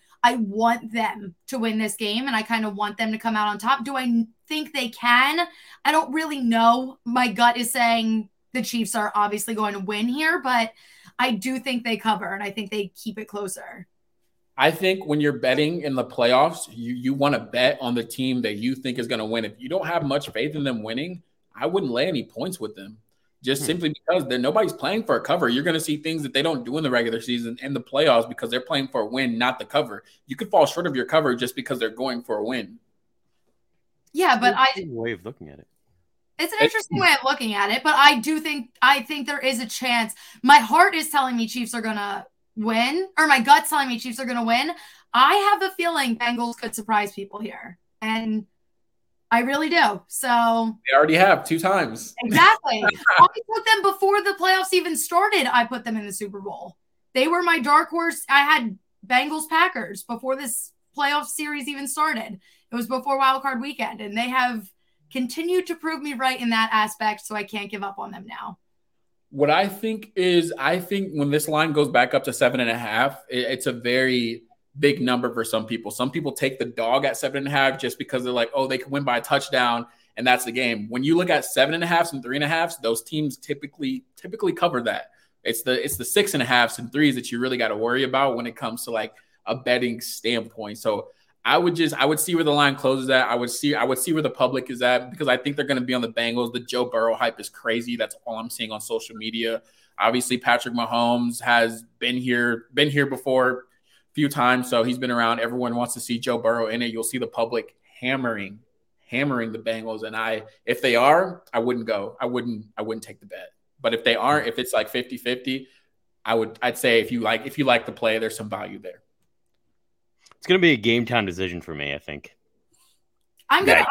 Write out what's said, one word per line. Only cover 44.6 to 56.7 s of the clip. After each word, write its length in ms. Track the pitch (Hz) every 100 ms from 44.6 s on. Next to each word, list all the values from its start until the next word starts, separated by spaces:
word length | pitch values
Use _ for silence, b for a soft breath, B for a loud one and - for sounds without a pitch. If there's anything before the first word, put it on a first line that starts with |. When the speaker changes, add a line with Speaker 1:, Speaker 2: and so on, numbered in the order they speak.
| 294 339 B B B
Speaker 1:
I 220 | 233 269 403
have 260 | 403 403 381
a 20 | 381
feeling 420 | 339 330 262 226
Bengals 400 | 240 240 240 233
could 180 | 233 -
surprise 380 | 214 214 202
people 260 | 202 196 202
here, 380 | 220 - 226 180 _ -
and 440 | 220 220 226 214 196 _ _ _ _ _ _ _ -
I 100 | 233
really 280 | 240 285 311
do. 320 | 339 247 190 -
So 720 | - 254 240 233 226 226 220 -
Speaker 2:
They 80 | 135
already 180 | 156 160
have 300 | 190 175 -
two 120 | 160
times. 580 | 185 196 139 110 - -
Speaker 1:
Exactly. 600 | 240 285 359 453 - 226
Speaker 2:
<laughs> 360 | 220 - - 381
Speaker 1:
I 80 | 359 - 466
put 180 | 440 -
them 160 | 427
before 400 | 392 392 392 403
the 140 | 403 392
playoffs 340 | 370 370 370
even 240 | 359 339 285
started. 500 | - 349 415 403 254
I 120 | 247 233
put 200 | 254 240
them 100 | 220
in 100 | 202
the 80 |
Super 280 | 196 208 202
Bowl. 360 | 196 - 196